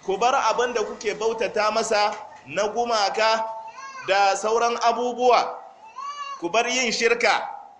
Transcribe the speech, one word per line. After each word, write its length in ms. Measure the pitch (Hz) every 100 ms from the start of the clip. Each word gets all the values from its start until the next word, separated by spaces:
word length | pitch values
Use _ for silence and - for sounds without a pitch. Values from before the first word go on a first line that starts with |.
| -
ku 120 | 196
bar 160 | 233 269
abin 380 | 220 214 240
da 80 | 240
kuke 300 | 214 220 208 190
bautata 540 | 220 226 202 214 214
masa 420 | 220 220 208 208 214 - - 123
na 220 | 156 208
gumaka 800 | 208 240 226 196 190 220 226 220 - - - - - -
da 280 | 294 294 294
sauran 400 | 214 226 233 233
abubuwa. 760 | 233 233 247 240 247 226 135 - - - - - 554 587 - 554
Ku 100 | 170
bar 180 | 202 233
yin 240 | 247 247
shirka. 580 | - 226 233 233 175 - - - -